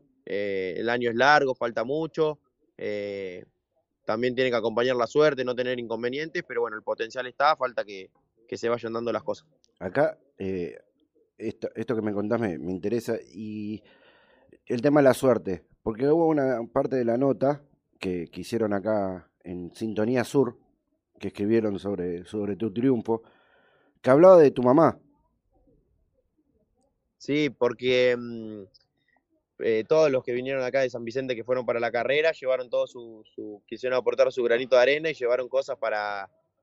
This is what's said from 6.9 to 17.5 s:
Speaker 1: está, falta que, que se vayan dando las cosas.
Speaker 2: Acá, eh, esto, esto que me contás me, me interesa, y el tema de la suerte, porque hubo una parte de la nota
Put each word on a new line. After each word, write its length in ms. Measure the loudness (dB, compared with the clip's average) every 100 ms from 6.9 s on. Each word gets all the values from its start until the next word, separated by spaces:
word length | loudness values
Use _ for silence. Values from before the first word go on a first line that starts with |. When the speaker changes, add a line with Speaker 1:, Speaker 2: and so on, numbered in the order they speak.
| -6 -4 -6 -8
Speaker 1:
está, 280 | 0 2 2
falta 300 | -2 -4 -8
que, 240 | -10 -16 _ _ _ -12
que 100 | -6
se 100 | -2
vayan 240 | -2 -4
dando 180 | -6 -4
las 100 | -4
cosas. 260 | -4 -8 _ _ _ -12
Speaker 2:
Acá, 380 | -6 0 0 -2 _ -10
eh, 400 | -6 -6 -6 -10 _ _ _ _ _ -12
esto, 320 | -10 -8 -10 -8
esto 200 | -6 -4
que 60 |
me 100 | -2
contás 300 | -4 -2 -2
me, 160 | -2 -4
me 140 | -6
interesa, 460 | -6 -4 -4 -4 -6 -8
y 500 | -14 -12 -10 -10 -10 _ _ _ _ _ _ _ _ -6
el 160 | -2
tema 180 | 2 6
de 40 | 6
la 80 |
suerte, 500 | 6 2 2 0 -8 _ _
porque 240 | -8 -2 2
hubo 200 | 2 2
una 320 | 2 0 -2 -4
parte 220 | -2 -2 0
de 100 | 0
la 120 | 2
nota 460 | 2 2 0